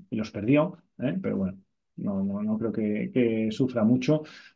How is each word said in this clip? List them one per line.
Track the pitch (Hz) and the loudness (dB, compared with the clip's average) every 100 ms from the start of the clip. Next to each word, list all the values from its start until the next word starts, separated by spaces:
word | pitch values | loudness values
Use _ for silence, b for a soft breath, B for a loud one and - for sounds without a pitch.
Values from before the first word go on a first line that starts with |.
| - | -8
y | 110 | -6
los | 107 | -6
perdió, | - 104 147 156 - _ - | -4 2 4 2 -4 _ -8
¿eh? | 123 190 | -4 -4
Pero | - 101 | -2 -2
bueno, | 95 - _ _ _ - | -2 -6 _ _ _ -8
no, | 98 98 | -4 -2
no, | 98 101 | -2 -2
no | 107 110 | -2 -2
creo | 113 | -2
que, | 113 107 107 - | -2 -2 -2 -2
que | 127 117 110 110 | 2 2 2 -2
sufra | 107 127 120 | 0 0 2
mucho. | 107 127 139 156 156 B B | 4 4 4 0 0 B B